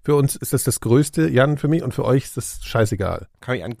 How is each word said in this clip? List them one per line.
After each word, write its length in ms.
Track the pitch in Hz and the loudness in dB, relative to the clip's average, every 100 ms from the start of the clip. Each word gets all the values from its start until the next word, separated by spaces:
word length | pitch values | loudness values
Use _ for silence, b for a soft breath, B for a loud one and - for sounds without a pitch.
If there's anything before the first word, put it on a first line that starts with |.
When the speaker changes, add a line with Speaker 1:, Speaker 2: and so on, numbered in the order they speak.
Speaker 1:
Für 140 | - 147 | 0 2
uns 180 | 139 | 2
ist 180 | - - | -2 -4
das 120 | 135 | -2
das 160 | - - | -2 -2
Größte, 480 | 113 123 151 - 160 | 2 4 4 0 2
Jan, 280 | 123 139 147 | 4 2 2
für 120 | 147 | 0
mich, 160 | 160 | 0
und 100 | 127 | -2
für 100 | - | -4
euch 200 | - 135 | 0 0
ist 120 | - - | 0 -8
das 220 | - - | -8 -10
scheißegal. 640 | - 113 110 101 92 85 - _ | -4 0 0 0 -4 -6 -10 _
Speaker 2:
Kann 140 | - | -6
mich 80 | 127 | -6
an, 120 | 87 117 | -6 -10